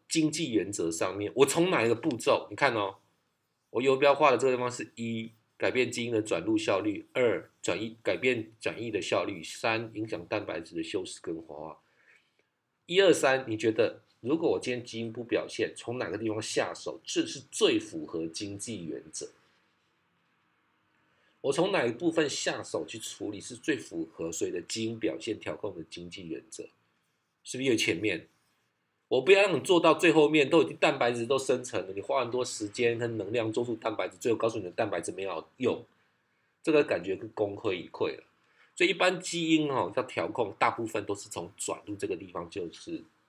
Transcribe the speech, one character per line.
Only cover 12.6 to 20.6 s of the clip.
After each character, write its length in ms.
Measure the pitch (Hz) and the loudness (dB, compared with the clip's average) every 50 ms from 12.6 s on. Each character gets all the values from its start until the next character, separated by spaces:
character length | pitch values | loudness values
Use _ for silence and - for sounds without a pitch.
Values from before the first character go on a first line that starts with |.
| _ _ _ _ _ | _ _ _ _ _
一、 160 | - 170 190 | 2 4 6
二、 120 | 196 180 147 | 8 8 6
三， 300 | - 151 135 131 131 123 | 6 6 4 4 4 2
你 100 | 113 110 | -2 -4
觉 120 | 107 117 110 | 0 2 2
得 320 | 110 - 110 - - - _ _ _ _ | 4 4 2 2 0 -6 _ _ _ _
如 160 | - 117 156 | -2 -2 0
果 140 | 165 170 135 | 2 2 0
我 80 | 95 92 | 0 0
今 140 | - 127 123 | -2 -4 -6
天 100 | 123 120 | -6 -6
基 160 | - - 113 | -8 -8 -8
因 120 | 117 113 | -8 -6
不 120 | 110 123 117 | -8 -10 -4
表 200 | - - 87 - | 0 0 0 0
现， 260 | - - - 104 80 - | -2 -2 -2 -2 -4 -4
从 220 | - - 113 123 | -10 -10 -8 -6
哪 120 | 123 113 87 | -6 -4 -6
个 80 | 92 | -4
地 120 | 107 113 110 | -4 -2 -2
方 120 | 104 107 | -2 -4
下 320 | 107 - - 143 110 90 85 | -4 -2 -2 -2 -2 -2 -4
手， 280 | - - 76 65 - - | -8 -8 -10 -10 -10 -10
这 220 | - - - - | -4 -2 -2 -2
是 160 | 113 - 139 - _ | -2 -6 -12 -14 _
最 260 | - - - 170 120 | 0 2 2 4 4
符 280 | 107 - - 90 80 76 | 2 0 -4 -8 -10 -10
合 200 | 73 - 82 80 | -6 -6 -6 -6
经 320 | 82 80 - 104 101 101 | -6 -8 -8 -8 -8 -10
济 280 | 98 - - 110 95 85 | -10 -10 -10 -10 -10 -8
原 180 | 80 82 62 - 80 | -10 -10 -10 -12 -12
则？ 180 | - - - - _ _ _ _ _ _ _ _ _ _ _ _ _ _ _ _ _ _ _ _ _ _ _ _ _ _ | -12 -12 -12 -14 _ _ _ _ _ _ _ _ _ _ _ _ _ _ _ _ _ _ _ _ _ _ _ _ _ _